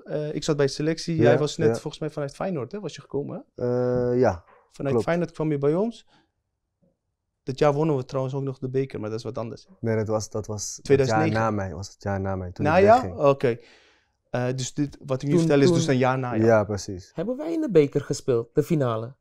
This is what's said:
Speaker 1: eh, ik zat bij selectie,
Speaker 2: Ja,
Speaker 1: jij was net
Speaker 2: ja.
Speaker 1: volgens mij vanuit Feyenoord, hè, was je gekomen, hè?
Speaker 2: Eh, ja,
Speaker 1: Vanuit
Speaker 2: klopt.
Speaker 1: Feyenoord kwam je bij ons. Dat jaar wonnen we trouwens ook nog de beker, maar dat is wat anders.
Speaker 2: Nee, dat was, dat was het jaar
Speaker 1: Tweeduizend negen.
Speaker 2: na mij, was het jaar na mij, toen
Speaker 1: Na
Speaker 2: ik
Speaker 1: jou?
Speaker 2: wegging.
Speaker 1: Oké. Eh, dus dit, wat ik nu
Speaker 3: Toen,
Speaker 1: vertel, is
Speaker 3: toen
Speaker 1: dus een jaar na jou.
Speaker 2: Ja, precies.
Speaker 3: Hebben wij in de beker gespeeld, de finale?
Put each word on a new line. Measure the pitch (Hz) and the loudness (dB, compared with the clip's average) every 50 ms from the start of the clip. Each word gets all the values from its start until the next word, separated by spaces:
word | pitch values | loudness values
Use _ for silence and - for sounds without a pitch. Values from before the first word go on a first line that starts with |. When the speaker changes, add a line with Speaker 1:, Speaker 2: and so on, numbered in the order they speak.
| - | -12
Speaker 1:
eh, | - 156 151 151 151 156 | -8 -8 -6 -6 -6 -6
ik | 151 - | -6 -2
zat | - 151 | -2 2
bij | 143 143 135 | 2 2 0
selectie, | - - 151 156 165 - - - 165 | 0 -2 -2 -2 -2 -4 -4 -4 0
Speaker 2:
Ja, | 156 | 4
Speaker 1:
jij | 156 123 - 131 | 4 4 4 4
was | 151 143 - | 2 -2 -2
net | - - 113 | 0 0 2
Speaker 2:
ja. | 117 | 2
Speaker 1:
volgens | - - 156 - - | 0 -4 -10 -10 -8
mij | 156 151 | -10 -8
vanuit | - 156 143 139 - | -6 -8 -8 -8 -6
Feyenoord, | - 160 196 180 143 117 - | -6 -6 -4 -4 -4 -6 -8
hè, | - 214 | -10 -10
was | 202 147 - | -10 -10 -12
je | - | -12
gekomen, | - _ - 139 147 131 127 220 294 _ _ | -16 _ -8 -8 -6 -6 -10 -12 -14 _ _
hè? | - 123 | -6 -4
Speaker 2:
Eh, | 123 123 123 123 123 123 123 123 123 123 123 | -2 0 0 0 0 0 0 0 2 4 4
ja, | 127 110 95 85 - _ _ _ _ _ | 4 4 4 0 -8 _ _ _ _ _
Speaker 1:
Vanuit | _ - 143 139 123 | _ -6 -4 0 0
Speaker 2:
klopt. | 113 | 0
Speaker 1:
Feyenoord | 101 - 170 175 165 151 | 2 0 0 0 -2 -4
kwam | - - 156 156 | -4 -4 -2 -2
je | 147 139 | -2 0
bij | 139 147 156 | 2 2 2
ons. | 180 214 233 226 - _ _ _ _ _ _ _ _ _ _ _ _ _ _ _ _ _ _ _ _ _ _ _ _ _ _ _ _ | 2 0 -2 -4 -10 _ _ _ _ _ _ _ _ _ _ _ _ _ _ _ _ _ _ _ _ _ _ _ _ _ _ _ _
Dat | _ - 127 - | _ -10 -2 2
jaar | 151 147 | 2 2
wonnen | 139 143 160 160 147 | 4 2 0 0 0
we | 131 123 | -2 -4
trouwens | - - 135 131 135 135 | -4 -6 -4 -4 -4 -4
ook | 139 | -6
nog | 139 135 131 - | -6 -6 -8 -8
de | 131 127 | -10 -4
beker, | 127 135 135 135 - - | -2 -2 -2 -2 -6 -8
maar | 107 107 | -8 -6
dat | 110 113 | -8 -6
is | - | -8
wat | 117 - 113 | -8 -8 -8
anders. | 113 117 113 - - _ - _ | -8 -8 -10 -14 -18 _ -16 _
Speaker 2:
Nee, | 113 113 110 | -4 -2 0
dat | 110 107 104 | 0 0 0
was, | 110 107 107 - | -2 -2 -2 -4
dat | - 110 101 | -8 -10 -8
was | - 107 104 - | -8 -10 -10 -10
het | - - | -12 -12
jaar | - - | -12 0
Speaker 1:
Tweeduizend | - 139 135 135 120 110 110 | 2 2 4 4 2 2 2
negen. | 107 107 107 110 | 2 0 0 0
Speaker 2:
na | 113 110 | 0 0
mij, | 107 101 95 95 78 | -2 -2 -4 -6 -8
was | 85 101 - | -10 -12 -14
het | - _ | -16 _
jaar | - 101 98 95 | -6 -4 -4 -2
na | 98 98 95 | -2 -4 -4
mij, | 92 90 90 | -6 -8 -10
toen | - - 147 | -6 -2 0
Speaker 1:
Na | 147 160 | 2 4
Speaker 2:
ik | 185 196 | 4 6
Speaker 1:
jou? | 208 226 254 | 6 6 6
Speaker 2:
wegging. | 247 185 175 - 151 | 4 -2 -4 2 2
Speaker 1:
Oké. | 143 139 139 - 123 117 - - - - _ _ _ _ _ _ _ _ _ _ _ | 2 2 4 0 -2 -2 -2 -8 -18 -20 _ _ _ _ _ _ _ _ _ _ _
Eh, | - 123 123 123 131 | -6 -4 -4 -4 -4
dus | 131 123 - - | -4 -6 -6 -4
dit, | - 147 143 - - - | -4 -4 -4 -6 -12 -6
wat | 139 131 127 | -6 -6 -4
ik | - 143 | -2 0
nu | 151 | 2
Speaker 3:
Toen, | 170 | 2
Speaker 1:
vertel, | 165 160 147 143 | 4 4 6 6
is | 139 | 6
Speaker 3:
toen | 123 - | 6 6
Speaker 1:
dus | 165 165 | 4 2
een | 156 135 123 | 2 2 4
jaar | 131 127 131 131 | 4 2 2 0
na | 127 123 117 | -2 -4 0
jou. | 110 110 113 | 2 6 6
Speaker 2:
Ja, | 113 107 104 | 6 6 4
precies. | 101 104 98 - - 98 87 - - _ | 2 -2 -6 -6 -8 -10 -12 -12 -12 _
Speaker 3:
Hebben | 160 170 220 254 | -8 -6 -6 -6
wij | 262 302 330 | -6 -6 -6
in | 339 320 | -4 -4
de | 311 262 | -4 4
beker | 180 160 143 139 - 147 | 4 4 4 4 0 -4
gespeeld, | 131 - 147 - - - 123 117 117 - _ | -4 -4 -6 -6 -2 -2 -2 -2 -2 -2 _
de | 151 | -2
finale? | 147 - 170 151 135 120 113 113 113 123 139 _ | 0 0 0 0 0 0 -2 -4 -6 -10 -14 _